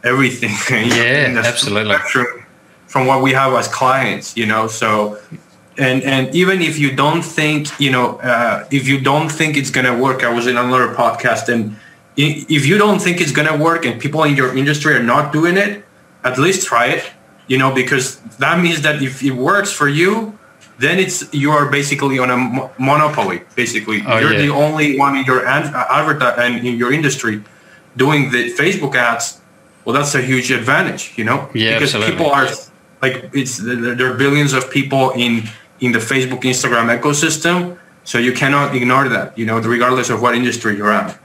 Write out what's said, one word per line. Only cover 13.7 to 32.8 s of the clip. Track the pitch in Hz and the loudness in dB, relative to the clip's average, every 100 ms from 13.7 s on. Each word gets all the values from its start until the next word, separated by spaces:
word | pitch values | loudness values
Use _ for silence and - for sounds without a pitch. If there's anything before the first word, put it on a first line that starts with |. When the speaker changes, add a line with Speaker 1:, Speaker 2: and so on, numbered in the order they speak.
| 165 | 2
Speaker 1:
and | 127 113 | -2 -4
people | 139 156 | -4 0
in | 151 139 | 2 2
your | 127 131 | 0 0
industry | 143 147 151 | 0 0 2
are | 131 | 2
not | 117 135 147 | 2 2 2
doing | 151 170 185 | 0 2 2
it, | 202 - - _ - _ | 0 -4 -14 _ -20 _
at | 127 123 | -4 0
least | 160 190 - | 2 2 0
try | 117 123 | 2 2
it, | 165 - - - - - | -2 -6 -16 -20 -20 -2
you | 131 | 0
know, | 131 | 2
because | 127 127 139 127 - 110 - | 0 0 0 -2 -8 -18 -4
that | 139 175 | 0 2
means | 170 160 | 0 0
that | 151 147 | -2 -2
if | 135 131 | -4 -2
it | 135 | -4
works | 127 135 196 196 | 0 0 0 0
for | - 143 | 0 0
you, | 143 180 214 214 - - _ - - | 2 2 0 -4 -12 -20 _ -20 -4
then | 135 180 | -2 0
it's, | 185 - - | 0 -4 -6
you | 147 143 | -2 2
are | 151 143 | 2 2
basically | 139 143 143 139 131 | 0 -2 -2 0 0
on | 127 | 0
a | 123 | 0
mo-, | 123 127 - - | -2 -4 -6 -4
monopoly, | 131 147 151 147 101 90 - | 0 4 2 0 -4 -4 -8
basically. | - 117 110 107 107 - | -4 -4 -4 -4 -4 0
Speaker 2:
Oh, | 113 | 0
Speaker 1:
You're | - | 2
Speaker 2:
yeah. | - 147 | 2 2
Speaker 1:
the | |
only | 143 151 156 147 135 | 2 2 2 0 2
one | 139 135 | 2 0
in | |
your | 131 127 | 0 0
ad-, | 123 139 147 | 2 0 -2
uh, | 135 123 | -4 0
adverti-, | 135 151 151 123 120 | 0 0 0 0 0
and | 123 117 123 | -2 0 -4
in | 120 | -2
your | 120 | 0
industry | 147 151 143 117 104 - - - - - - | 2 0 0 -4 -4 -10 -20 -20 -20 -20 0
doing | 135 151 127 | 2 2 0
the | 123 120 | -2 -2
Facebook | - 156 175 139 | 0 0 0 -2
ads. | 123 120 117 - - _ _ _ _ | 0 0 0 -6 -10 _ _ _ _
Well, | - | -2
that's | 131 147 | -2 0
a | 143 | -2
huge | 123 131 123 | 0 0 0
advantage, | 127 113 151 190 92 - - | -2 0 0 0 -4 -12 -6
you | |
know? | 110 139 147 | -2 -2 -2
Speaker 2:
Yeah, | 120 110 | -2 0
Speaker 1:
Because | 113 110 | 0 0
Speaker 2:
absolutely. | 117 110 - | 0 -2 0
Speaker 1:
people | 156 | 0
are, | 139 127 - - - | 2 0 -4 -14 -20